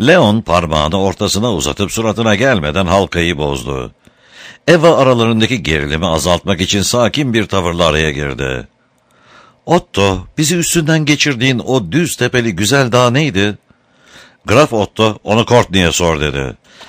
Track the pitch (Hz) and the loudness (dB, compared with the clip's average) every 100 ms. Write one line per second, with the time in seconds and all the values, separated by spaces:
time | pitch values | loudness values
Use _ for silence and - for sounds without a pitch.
0 | 120 180 120 107 107 85 85 78 76 95 | 2 4 4 2 2 0 0 0 0 0
1 | 98 90 101 101 120 92 69 71 98 - | -2 -2 -2 -2 -2 -2 -4 -4 -4 -2
2 | 113 101 113 101 135 117 73 76 92 95 | -2 -2 0 0 0 0 -2 -2 0 2
3 | 92 85 85 78 76 69 58 67 60 - | 0 -2 -2 -2 -4 -4 -6 -8 -10 -14
4 | _ _ _ - - - - 170 160 127 | _ _ _ -20 -20 -6 2 4 4 4
5 | 131 123 113 113 110 123 78 78 71 78 | 4 2 2 2 0 -2 -2 -2 -2 -2
6 | 90 80 87 87 - 92 90 101 92 123 | -2 0 0 0 0 -2 -2 -2 0 0
7 | 117 - 143 113 95 98 87 85 85 76 | 0 -2 -2 -2 -2 -2 -2 0 2 2
8 | 78 69 73 62 65 64 - _ _ _ | 0 -2 -6 -6 -6 -6 -10 _ _ _
9 | _ _ _ - - _ - 175 - - | _ _ _ -20 -20 _ 0 0 0 0
10 | 98 92 92 - 151 175 160 170 156 160 | 0 0 -4 -4 -2 0 0 0 0 0
11 | 151 147 147 127 131 123 92 127 90 90 | 0 0 -2 -2 -2 -2 -2 -2 -2 -2
12 | 87 - 123 123 113 87 104 139 127 120 | -2 -2 -2 -2 -2 -2 0 0 2 2
13 | 123 123 156 95 104 101 _ _ _ _ | 2 2 0 0 -2 -4 _ _ _ _
14 | _ - - _ - 113 151 113 95 - | _ -20 -20 _ 0 2 4 2 -2 0
15 | 113 104 - 107 113 120 107 92 87 76 | -2 -2 -2 -2 2 2 2 0 0 0
16 | 87 80 76 67 67 - _ - | 0 0 -2 -4 -6 -10 _ -20